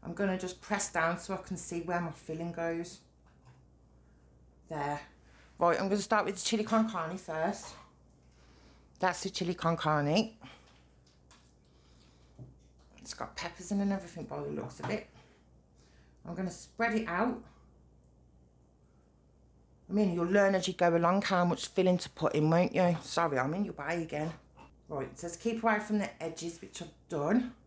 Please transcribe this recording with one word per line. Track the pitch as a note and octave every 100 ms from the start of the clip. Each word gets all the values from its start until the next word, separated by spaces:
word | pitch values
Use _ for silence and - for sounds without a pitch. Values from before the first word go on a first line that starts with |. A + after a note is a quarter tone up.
I'm | -
gonna | E3+ G3+ F#3
just | F#3 F3+
press | - G3+ -
down | E3+ E3 F3
so | -
I | F#3+
can | - F3+
see | - E3+
where | E3 F3
my | E3
filling | D3+ - D#3+ E3+
goes. | E3+ E3 E3+ E3+ - - _ _ _ - - - _ _ - - _ - _ - _ -
There. | D#3 C#3+ D3 - - - - - -
Right, | E3+ E3
I'm | G3
gonna | G3+
start | F#3+ G#3+ F#3+
with | F#3+
the |
chili | - A3+
con | A3 A3+ A3
carne | F3+ D#3+ F#3
first. | - D#3+ E3 G#3 - - - _ - _ _ _ - - - - - -
That's | F#3 E3+
the | F#3+
chili | - F3
con | F3 E3+ E3
carne. | D#3 D3+ C#3+ E3 A3 - - - - - - _ _ _ _ - _ _ _ - - - - - - - - - - _ - -
It's | -
got | - - -
peppers | F3 - F3+
in | G3+
and | G3+
everything | G3 F3 E3 D3
by | D3
the | C#3+
looks | D3 C3 -
of | -
it. | G#3 - - - - _ - _ _ - - - - -
I'm | E3+
gonna | F#3
spread | - - - A3+ A3
it | A3
out. | F3 A#3+ - - - - - - - _ _ - _ _ _ _ _ _ _ _ _ _ _ _ _ _ - -
I |
mean, | G3 G#3
you'll | F3 F3
learn | G3+ G3 F#3+
as | F3+
you |
go | F3+ F3 E3+
along | E3+ F#3+
how | G3+ F#3 F3
much | - -
filling | - F#3 F3+
to | -
put | - -
in, | D3+ D#3
won't | E3 F3+
you? | - F3+ E3+
Sorry, | - - E3+ C#3
I'm | C3
in | E3+ G3+
your | D#3+
way | C#3+ E3+
again. | D#3+ D3 D#3 D#3+ - - - - -
Right, | D3+ C3
it | -
says | F3 E3+
keep | A#3 A3+
away | A3+ G#3
from | G#3+ G#3+
the | G3 -
edges, | E3 E3 E3+ E3+
which | G3 -
I've | E3 - _
done. | D#3 D3 A3+ B3+ -